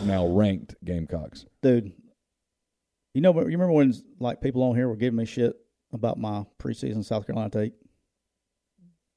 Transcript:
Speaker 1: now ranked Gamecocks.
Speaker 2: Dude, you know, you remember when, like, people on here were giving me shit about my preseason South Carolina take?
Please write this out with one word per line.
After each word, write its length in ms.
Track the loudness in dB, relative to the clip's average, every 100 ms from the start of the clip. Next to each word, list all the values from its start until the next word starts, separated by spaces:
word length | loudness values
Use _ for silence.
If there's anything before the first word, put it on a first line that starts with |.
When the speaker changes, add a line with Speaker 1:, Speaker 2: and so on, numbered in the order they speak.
| -2
Speaker 1:
now 220 | 0 2
ranked 480 | 4 2 0 -8 -14 -6
Gamecocks. 600 | -6 -4 -8 -10 -16 -20 _
Speaker 2:
Dude, 280 | 4 4 0 -10 _ _ _ _ _ _ _ _ _ _ _ 2
you 60 |
know, 120 | 4
you 120 | 4 2
remember 260 | 0 2
when, 200 | 6 4 2 -6 -6
like, 220 | -6 -2
people 200 | -2 0
on 140 | 2 2
here 120 | 0
were 80 | 0
giving 220 | 0 0
me 80 | -2
shit 300 | 0 0 -2 _ _ _
about 280 | -4 -4 -2
my 260 | -4 -6 -8 -10
preseason 440 | -8 -6 -6 -6
South 220 | -4 -4 -4
Carolina 240 | -6 -4
take? 240 | -2 -4 -6 _ _ _ _ _ _ _ _ _ _ -20 _ _